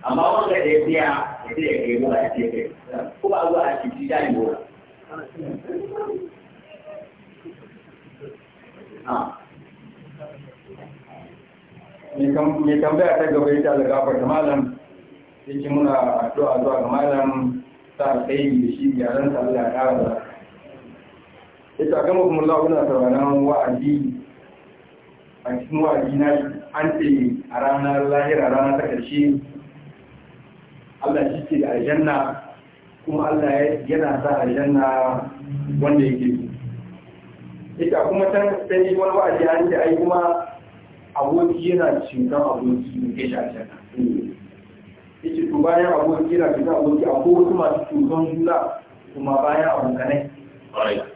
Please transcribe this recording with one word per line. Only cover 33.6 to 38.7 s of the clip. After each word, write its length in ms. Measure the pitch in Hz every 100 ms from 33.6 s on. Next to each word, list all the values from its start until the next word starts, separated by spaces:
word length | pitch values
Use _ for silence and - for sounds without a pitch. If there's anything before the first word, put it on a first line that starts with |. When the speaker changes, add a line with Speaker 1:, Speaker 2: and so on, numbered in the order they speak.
| 147 151 131
Speaker 2:
yana 320 | 156 147 135
sa 240 | 143 143 127
aljanna 420 | 131 143 139 135 131 131 135 139 - 143 143 143 143
wanda 240 | 143 147 131
yake 240 | 123 123 -
so." 80 | - - - - - - - - - - - - - -
Ita 240 | - - -
kuma 240 | 196 190
can 240 | 202 202 196
sai 240 | -